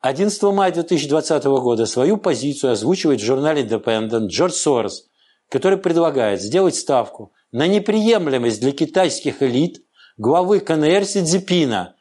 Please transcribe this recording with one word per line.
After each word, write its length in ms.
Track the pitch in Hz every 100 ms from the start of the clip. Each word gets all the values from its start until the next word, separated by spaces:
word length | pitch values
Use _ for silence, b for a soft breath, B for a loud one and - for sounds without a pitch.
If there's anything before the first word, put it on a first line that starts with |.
Одиннадцатого 500 | 131 135 202 202 202
мая 220 | 196 190
две 100 | 170
тысячи 260 | 170 170 143
двадцатого 520 | 156 151 151 139 135
года 260 | 123 117 113
свою 300 | - 139 208
позицию 560 | 196 127 135 139 135
озвучивает 480 | 110 113 190 160 131
в 40 |
журнале 380 | 104 131 147 151
"Independent" 640 | 117 110 120 110 110 113 107
Джордж 280 | 87 175
Сорос, 520 | 180 - 127 104 - _ _ _ _ _
который 300 | - 190 190
предлагает 640 | 190 165 165 139 110 98
сделать 320 | 101 165 185
ставку 580 | - - 135 110 - 104 _ _
на 160 | 120 160
неприемлемость 920 | 202 202 214 214 226 160 131 120 104
для 120 | 123
китайских 680 | 139 160 185 180 - 143 -
элит 440 | 135 120 170 - _ b b -
главы 420 | 110 165 185 202
К 120 | 202
Н 120 | 160
Р 220 | 151 190
Си 180 | 196 202
Цзиньпина, 720 | 165 185 185 180 147 104 87 _